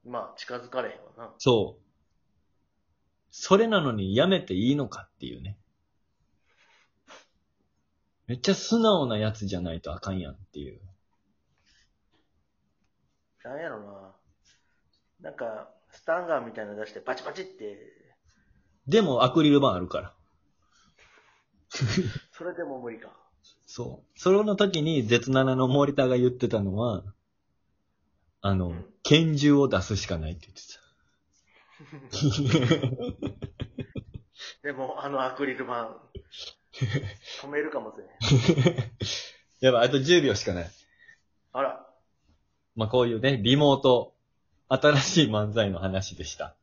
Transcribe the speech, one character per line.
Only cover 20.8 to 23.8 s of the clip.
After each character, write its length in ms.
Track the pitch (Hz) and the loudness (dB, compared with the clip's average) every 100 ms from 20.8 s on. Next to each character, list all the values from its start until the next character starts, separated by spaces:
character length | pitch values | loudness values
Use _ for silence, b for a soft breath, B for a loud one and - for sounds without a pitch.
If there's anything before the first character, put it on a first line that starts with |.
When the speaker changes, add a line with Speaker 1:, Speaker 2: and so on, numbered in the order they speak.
| b b b b b b _ _ _ | b b b b b b _ _ _
Speaker 1:
<laughs> 640 | - 120 127 147 - _ | -4 -2 0 -2 -6 _
そ 120 | - | -12
れ 100 | 170 | -10
で 100 | 175 | -8
も 160 | 160 131 | -8 -8
無 100 | 120 | -10
理 100 | 113 | -12
か。 100 | - _ _ _ _ _ _ | -18 _ _ _ _ _ _
Speaker 2:
そ 380 | - | -12